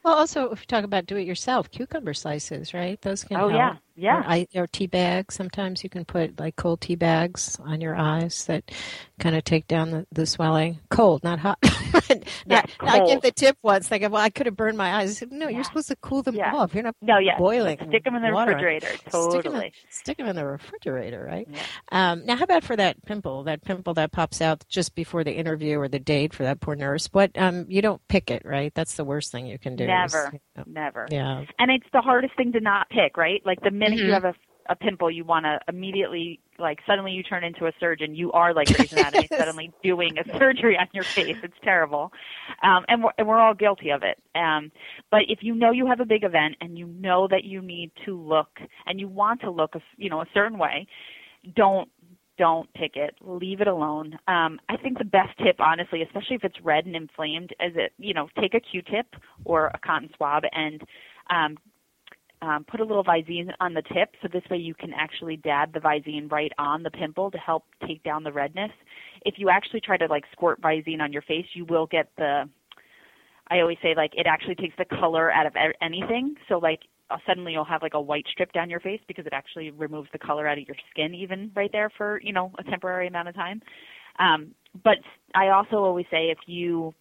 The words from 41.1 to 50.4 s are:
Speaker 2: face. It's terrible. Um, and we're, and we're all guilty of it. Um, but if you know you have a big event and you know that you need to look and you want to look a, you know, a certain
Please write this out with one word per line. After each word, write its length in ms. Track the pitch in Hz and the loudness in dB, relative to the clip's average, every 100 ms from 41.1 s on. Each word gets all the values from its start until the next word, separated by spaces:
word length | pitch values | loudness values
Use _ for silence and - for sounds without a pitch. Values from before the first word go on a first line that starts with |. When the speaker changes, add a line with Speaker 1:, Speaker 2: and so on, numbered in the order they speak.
| 202 | 0
Speaker 2:
face. 220 | 156 - | -2 -4
It's 140 | 175 _ | -10 _
terrible. 480 | 220 185 151 147 165 - - - - - | 2 2 2 0 -4 -10 -18 -16 -16 0
Um, 240 | 196 185 - | 4 4 4
and 160 | 233 | 2
we're, 80 | 226 - | 2 2
and 100 | 214 | 4
we're 120 | 220 | 8
all 140 | 220 208 | 6 6
guilty 340 | 208 196 156 | 2 2 -2
of 140 | 143 | -2
it. 180 | 98 - _ 165 | -2 -4 _ -2
Um, 360 | 165 156 151 _ - - - | 0 0 -2 _ -20 -20 2
but 100 | 214 214 | 2 4
if 120 | 214 | -2
you 140 | 220 226 | -2 4
know 160 | 233 | 4
you 160 | 247 254 | 4 2
have 120 | 247 | 2
a 60 | 233 | 2
big 180 | 214 | 2
event 320 | 202 165 151 - | 2 2 0 -4
and 160 | 170 170 | -12 -10
you 100 | 175 | -12
know 400 | 175 190 180 190 | -8 2 2 4
that 160 | 190 190 | 2 0
you 160 | 190 | -12
need 300 | 185 175 170 - - | -10 -12 -12 -12 -10
to 100 | 185 | -10
look 400 | 156 156 151 - - - - | 0 0 0 -10 -20 -14 -10
and 140 | 190 | -8
you 80 | 196 | -8
want 340 | 190 208 240 | 0 0 0
to 80 | 208 | -4
look 260 | 170 156 160 | -2 -2 -2
a, 60 | _ _ | _ _
you 120 | 196 | -6
know, 120 | 156 | -6
a 60 | 165 | -2
certain 240 | 196 | 0